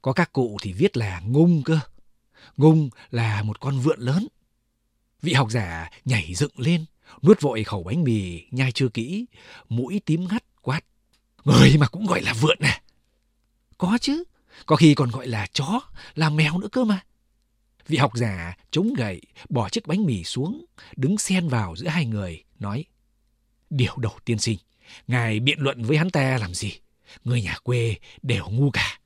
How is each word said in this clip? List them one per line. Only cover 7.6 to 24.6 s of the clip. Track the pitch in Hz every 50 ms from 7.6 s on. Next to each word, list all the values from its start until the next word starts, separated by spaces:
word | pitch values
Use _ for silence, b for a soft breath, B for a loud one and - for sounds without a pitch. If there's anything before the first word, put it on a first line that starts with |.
| 107
khẩu | - 110 98 82
bánh | 90 113 170 165
mì | 131 113 107 95 90 85 85 - _
nhai | - 127 135 131
chưa | 120 - 135 120
kỹ, | - 117 113 131 180 214 247 - B B B B B B B B
mũi | 110 120 135 - 190 208 _
tím | - 156 160 185
ngắt | 180 202 - _ _ _ _
quát: | _ - 135 160 _ _ _ _ _ _ _ _ _ _ _ _ _
"Người | 143 - 123 131 131 139
mà | 151 147
cũng | - - 175 220
gọi | 196 - -
là | - - -
vượn | 110 139 156 - -
à?" | 151 135 - - _ - _ _ _ _ _ _ _ _ _ _ _ _ _ _ _ _ _
"Có | _ - 180 214 240
chứ, | - - 277 330 359 - _ B B B B B B
có | - 156
khi | - 170 156 143
còn | - 143 120
gọi | 110 131 -
là | 135 117 104 98 - _
chó, | - 135 147 208 254 - - B B B B B
là | 151 160 156
mèo | 151 156 156 147 160
nữa | 180 208 202
cơ | - 254 254
mà." | 214 202 185 - _ _ _ _ _ _ _ _ _ _ _ _ _ _ _ _
Vị | - 151
học | 127 135 143 -
giả | 117 120 110 95 90 82 85 92 _ _ _
chống | - 147 190 226 277
gậy, | 185 117 104 90 - - _ B B B B
bỏ | 156 123 107 95
chiếc | - 226 -
bánh | 151 156 196 220
mì | 165 117 92 82
xuống, | - - 127 135 175 247 311 339 _ _ B B B B
đứng | - 131 147 208
xen | 214 - - 190 185 175
vào | 160 127 117 104 90 80
giữa | 82 -
hai | 170 151 175 151
người, | 117 110 104 98 90 82 76 _ _ _ _
nói: | - 101 101 131 165 _ _ _ _ _ _ _ _ _ _ _ _ _ _ _ _ _
"Điều | - 135 123 101 -
đầu | - 117 104 - - _
tiên | - 117 107
sinh, | - 117 110 90